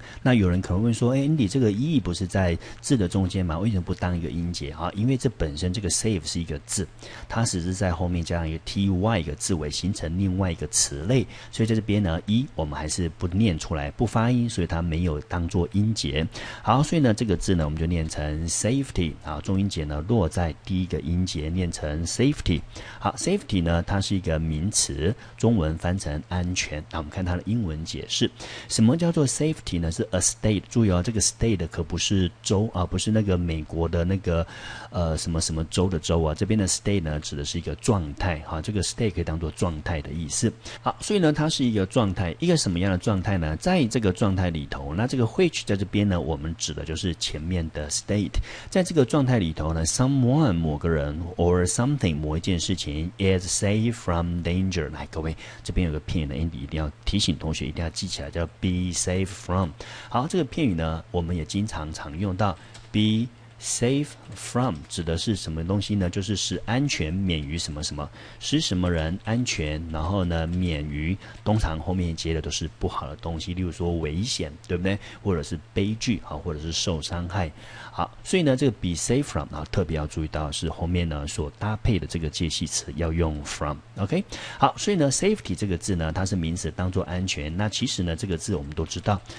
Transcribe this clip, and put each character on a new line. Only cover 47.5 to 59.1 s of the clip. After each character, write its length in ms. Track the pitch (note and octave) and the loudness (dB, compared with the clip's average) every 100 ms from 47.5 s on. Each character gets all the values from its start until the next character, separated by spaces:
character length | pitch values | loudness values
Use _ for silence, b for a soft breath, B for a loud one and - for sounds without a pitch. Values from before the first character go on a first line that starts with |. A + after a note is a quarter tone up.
| F2+ D#2+ | -2 -2
的 140 | D2+ D2+ | -4 -4
state。 500 | - - G2+ F2 - B B B | -4 -2 0 0 0 B B B
在 140 | G3 | 0
这 120 | F3 E3 | 2 4
个 100 | B2 | 4
状 200 | D#3 B2+ | 4 4
态 120 | B2 | 4
里 160 | E2+ | 2
头 200 | D#2 D#2 | 0 -2
呢， 120 | D#2+ D#2+ | 0 0
someone 680 | - C3 C#3 A#2+ C#3+ D3+ | 2 2 4 6 6 4
某 240 | E2+ E2 C#2+ | 4 2 0
个 120 | F2 | 2
人 320 | D#2 C#2+ D2+ E2+ E2+ | 2 0 -4 -4 2
or 280 | F2 F2+ F2+ | 4 6 4
something 500 | - B2+ D3 F#2+ D2+ | 2 2 2 0 0
某 200 | D2+ D#2+ | 0 0
一 40 | |
件 200 | F#2+ F2+ | 0 0
事 160 | - F#2 | 0 -2
情 360 | - D2 E2 - | -2 -4 -4 0
is 280 | G2 F#2 F2+ | 2 2 2
safe 480 | - G2 G#2+ A2+ | 0 2 2 2
from 480 | A2+ - E2+ E2+ F2 | 0 0 0 0 0
danger。 480 | E2+ F2+ F#2+ F2+ D2 | 0 2 2 0 -4
来， 140 | D#2 D2 | -6 -8
各 100 | - | -6
位， 140 | D#2+ D#2+ B B | -4 -6 B B
这 100 | - | -4
边 140 | F2+ F2 | 0 0
有 40 | |
个 80 | D2+ | 0
片 220 | - F2+ | -2 -2
语 40 | D2 | -2
呢， 80 | C2+ | -2
Andy 280 | E2 D#2 | -2 -4
一 20 | C#2+ | -6
定 160 | D#2 | -4
要 80 | D2+ - | -4 -4
提 160 | - - | -2 0
醒 160 | - D2 | 2 0
同 180 | D#2+ | -2
学 120 | D2+ B1 | -2 -4
一 60 | |
定 120 | D2 | -4
要 60 | E2 | -4
记 180 | - F#2 | -4 -6
起 140 | - | -6
来， 100 | D2 | -6
叫 140 | E2+ E2 - | -4 -4 -2
be 300 | F#2+ F2+ F2+ | 0 0 0
safe 320 | E2 - | -2 0